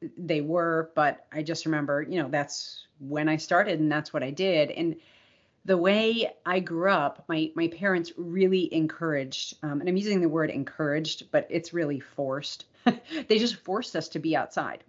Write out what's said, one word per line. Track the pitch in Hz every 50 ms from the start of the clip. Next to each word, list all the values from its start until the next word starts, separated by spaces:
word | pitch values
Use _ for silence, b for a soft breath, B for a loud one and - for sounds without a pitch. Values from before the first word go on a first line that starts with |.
| - - - -
they | 180 160 175 151
were, | 147 151 165 175 170 165 165 160 160 165 -
but | - 151 143 131 - - _
I | - 151 156
just | 151 165 160 -
remember, | 160 156 151 143 139 143 143
you | 151 151 190 180
know, | 151 131
that's | 139 147 143 147 - - - - - - - _ _ -
when | 143 135 143 147 151 156
I | 156 156
started | 156 - 180 175 156 - 175 156
and | 156 151
that's | 147 151 147 -
what | - 156 131
I | 131
did. | 139 160 185 190 185 156 151 143
And | - - 165 170 160 b b b b b b b b b b b b b -
the | 175 190 180
way | 170 185 202 214 220 220 226 233 220 - - - -
I | 170 180 190
grew | 185 156 165 165 175 190
up, | 196 170 147 139 - - - -
my, | 170 156 160 156 -
my | 165 165 165
parents | 170 165 190 202 185 175 170 - - -
really | 175 170 170 190 190 185 190 185 175 - -
encouraged, | 160 160 151 - - 170 165 151 143 135 131 131 - - - - - -
um, | 151 143 147
and | 165 180
I'm | 180
using | 185 202 214 208 190
the | 175 165
word | 151 165 156 151
encouraged, | 147 139 139 - - - 156 147 143 156 156 156 - - - -
but | - 151 139 -
it's | - 170 165 - -
really | 170 165 147 143 131
forced. | - - - - 143 135 131 143 147 - - - - - b b b
<laughs> | 247 240 - B B 320 320 269 -
They | 214 220
just | 226 240 208
forced | - - - 185 214 247 - -
us | 160 151 -
to | - 170
be | 147 160 156
outside. | 143 - - - - 151 107 - - -